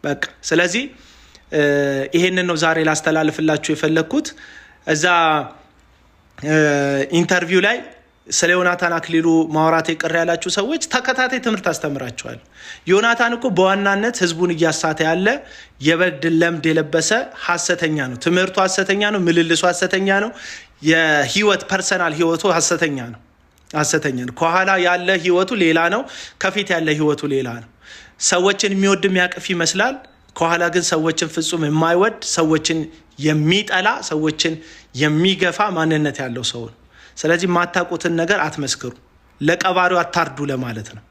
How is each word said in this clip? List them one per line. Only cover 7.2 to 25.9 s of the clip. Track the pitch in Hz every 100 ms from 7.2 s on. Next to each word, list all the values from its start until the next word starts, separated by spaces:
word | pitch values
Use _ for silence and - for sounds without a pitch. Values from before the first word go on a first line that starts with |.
| 170 180 170 185
ላይ | 202 240 - - _ _ -
ስለ | - 175
ዮናታን | 180 180 175 175
አክሊሉ | 170 165 160 165 160 156
ማውራት | 156 160 160 160
ቅር | 160 165
ያላችሁ | 165 165 170 180
ሰዎች | 202 214 320 -
ተከታታይ | 254 254 254 254 254
ትምህርት | 247 208 185
አስተምራችኋል። | 156 147 139 123 113 120 120 _ - - - -
ዮናታን | 196 233 240 240
እኮ | 233 254
በዋናነት | 180 185 196 202 196 226 240
ህዝቡን | 175 165 180
እያሳተ | 165 165 156 165 156
ያለ | 160 170 202 285 - - - _
የበግ | 143 165 180 147 165
ለምድ | 165 170 170 160
የለበሰ | 156 151 165 160 226 269 -
ሐሰተኛ | - 175 - 175 160 151 127
ነው። | 123
ትምህርቱ | 165 180 185 196
ሐሰተኛ | 185 190 190 196 208
ነው። | 208
ምልልሱ | 170 170 165 160
ሐሰተኛ | 180 175 180 190 196 196
ነው። | 220 - - - - _
የህይወት | 151 165 160 147 131 196 208 185 -
ፐርሰናል | 196 185 185 170
ህይወቱ | 151 165 165 202
ሐሰተኛ | 170 165 170 165 139 120
ነው። | 113 _ _ _ _ _
ሐሰተኛ | 151 151 160 143 127
ነው። | 123
ከኋላ | - 165 180 190 190
ያለ | 175 180 180 190
ህይወቱ | 175 175 190 233
ሌላ | 170 165
ነው። | 170